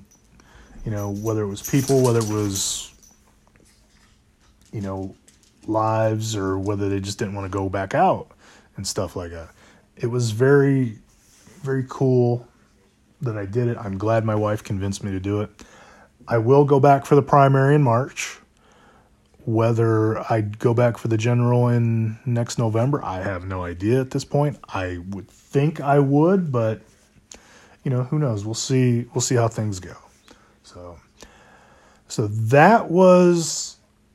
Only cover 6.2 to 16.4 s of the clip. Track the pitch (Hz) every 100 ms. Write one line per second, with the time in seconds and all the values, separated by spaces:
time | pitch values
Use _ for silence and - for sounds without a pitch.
6.2 | 110 107 95 95 98 101 101 98 98 -
7.2 | 104 101 95 98 95 98 95 - - 104
8.2 | - _ - - _ - 98 - 90 95
9.2 | 85 82 82 _ _ _ _ - 123 123
10.2 | 117 107 131 143 139 135 123 104 _ _
11.2 | _ _ - - 135 135 127 - 131 127
12.2 | 120 120 - _ _ _ _ _ _ _
13.2 | 127 107 98 110 120 120 107 98 107 113
14.2 | 110 107 104 104 - 98 98 98 104 95
15.2 | 98 104 104 _ - - - - _ _
16.2 | - 117